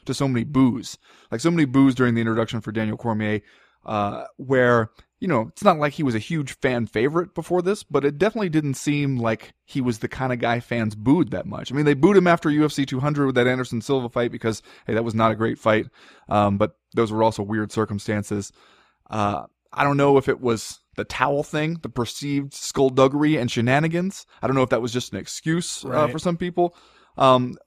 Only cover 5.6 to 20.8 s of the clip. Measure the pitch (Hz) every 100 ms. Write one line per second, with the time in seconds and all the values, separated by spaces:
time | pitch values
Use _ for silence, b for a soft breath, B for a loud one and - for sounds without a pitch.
5.6 | 202 160 147 151 139 110 - 160 135 -
6.6 | 135 120 110 107 131 165 175 - 165 180
7.6 | 175 208 - 143 139 147 202 226 190 156
8.6 | 147 131 - 147 139 127 117 113 - _
9.6 | _ 143 123 113 117 - 131 123 117 120
10.6 | - 120 110 104 107 165 120 - - -
11.6 | - 135 147 139 185 196 180 170 160 147
12.6 | 151 - 135 127 147 147 135 127 123 127
13.6 | 123 117 - 135 120 123 117 120 113 110
14.6 | B B - 110 117 110 113 107 113 117
15.6 | 113 110 - b b b b 104 101 101
16.6 | 104 _ _ 101 110 107 113 107 101 110
17.6 | 104 113 107 101 - 104 104 104 95 _
18.6 | b b b b _ 107 101 82 53 _
19.6 | _ - 143 143 143 139 139 - 123 110
20.6 | - -